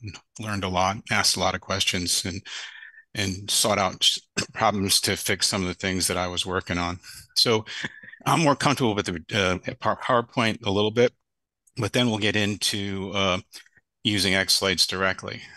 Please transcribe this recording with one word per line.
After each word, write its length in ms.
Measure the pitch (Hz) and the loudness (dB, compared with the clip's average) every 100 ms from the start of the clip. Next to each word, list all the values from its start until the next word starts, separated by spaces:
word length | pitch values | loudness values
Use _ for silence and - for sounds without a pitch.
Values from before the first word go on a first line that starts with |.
and 160 | 107 - _ - | -14 -16 _ -12
learned 240 | 107 98 | -6 -4
a 60 | 95 | -2
lot, 300 | 90 92 - - | 0 0 -2 -2
asked 240 | 107 95 | 0 2
a 60 | 92 | 2
lot 160 | 92 92 | 0 -2
of 40 | |
questions, 640 | - 95 - 98 87 - | -4 -2 0 0 -2 -2
and, 160 | 98 95 - - - - - - _ - | -2 -8 -10 -12 -14 -16 -20 -20 _ -4
and 320 | 98 92 101 | -4 -4 -2
sought 280 | - 113 101 | 0 2 2
out 160 | 92 - | 0 0
s-, 180 | - - - - | 0 0 -6 -10
<clears throat> 160 | - | -8
problems 480 | - 110 104 95 - | 0 2 2 2 2
to 160 | - 95 | 2 -2
fix 300 | - 95 - | -2 0 0
some 160 | 104 | 0
of 60 | 90 | -2
the 60 | |
things 320 | 90 98 92 87 | -2 -2 0 0
that 120 | 90 | 0
I 80 | 90 | -2
was 180 | 87 | -2
working 320 | 95 92 - 87 | -2 -4 -2 -2
on. 220 | 87 92 - - - | -2 -4 -12 -20 -6
So 300 | - 123 110 - - - - - - 139 | 0 4 2 0 -8 -10 -12 -20 -6 0
I'm 180 | 147 | 4
more 100 | 151 | 4
comfortable 400 | 135 151 131 120 | 4 2 4 2
with 120 | 101 98 | 2 -2
the, 180 | 85 - | -6 -2
uh, 400 | 107 92 90 - - | 0 2 0 -4 -4
Power-, 160 | 110 - | -2 -2
PowerPoint 720 | - 120 117 131 113 - 104 | 2 0 2 0 0 0 -2
a 40 | |
little 200 | 98 107 | 0 2
bit, 240 | 113 123 - _ _ _ _ _ - | 4 2 0 _ _ _ _ _ -4
but 160 | 101 | 0
then 140 | 127 123 | 2 2
we'll 100 | 107 | 2
get 180 | 104 104 | 2 2
into, 760 | 101 98 - 104 101 98 95 | 0 0 -2 -2 -4 -6 -4
uh, 240 | 98 98 92 - - - _ _ _ | 0 0 0 -4 -20 -20 _ _ _
using 300 | - 104 92 | -2 2 2
X 260 | 95 92 - | 2 2 2
Lights 260 | 98 87 - | 2 2 0
directly. 540 | 92 95 92 101 110 - | 0 -2 -2 -8 -12 -14